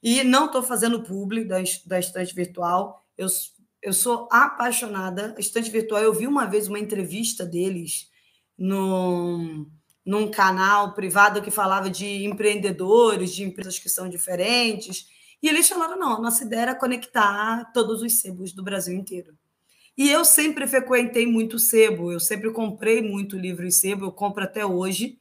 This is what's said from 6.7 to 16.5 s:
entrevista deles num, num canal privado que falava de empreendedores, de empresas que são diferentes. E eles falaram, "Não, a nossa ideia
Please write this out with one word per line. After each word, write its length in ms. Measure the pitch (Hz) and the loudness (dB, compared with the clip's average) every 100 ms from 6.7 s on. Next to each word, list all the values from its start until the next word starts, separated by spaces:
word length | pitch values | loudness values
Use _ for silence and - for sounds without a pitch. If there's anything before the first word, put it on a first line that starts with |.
| 208 | -6
entrevista 680 | 208 214 180 185 226 - | -4 -4 -4 -4 -4 -4
deles 640 | 180 170 190 185 165 - - _ _ _ _ _ | -6 -2 -2 -2 -6 -8 -10 _ _ _ _ _
num, 1120 | 185 196 190 185 180 175 175 175 165 156 151 - _ _ | -2 0 0 0 0 0 -2 -4 -6 -8 -12 -16 _ _
num 280 | - 202 214 | -4 -2 -2
canal 640 | 214 190 185 190 208 202 | 2 2 4 4 4 2
privado 480 | 202 190 190 208 202 | -2 -2 4 4 4
que 80 | 202 | -4
falava 400 | 196 196 190 196 | -2 0 0 -2
de 340 | 185 202 202 | -6 -6 -4
empreendedores, 1080 | 196 208 208 208 196 175 185 226 233 202 180 | -4 0 0 2 -2 -4 4 6 6 4 -2
de 100 | - | -6
empresas 340 | 196 180 185 180 | -8 -10 -10 -10
que 120 | - | -6
são 180 | - 185 | -6 -6
diferentes. 1000 | 175 - 180 196 240 240 208 - 190 - _ _ _ | -8 -6 -2 2 2 2 -2 -6 -12 -14 _ _ _
E 60 | 311 | 0
eles 200 | 311 339 | 4 4
falaram, 300 | 370 330 370 | 2 -4 -2
"Não, 180 | 330 220 | -2 -2
a 40 | |
nossa 220 | 233 233 | -2 -2
ideia 200 | 233 | -2